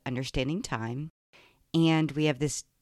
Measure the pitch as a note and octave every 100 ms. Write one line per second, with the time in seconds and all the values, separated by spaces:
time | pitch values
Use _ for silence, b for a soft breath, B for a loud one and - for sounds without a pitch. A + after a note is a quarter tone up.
0 | - B2+ B2+ - C3 E3+ - A#2 A2+ B2
1 | D#3 - _ b b b _ E3 E3 D#3+
2 | D#3+ C#3 D3+ B2+ D3 - - _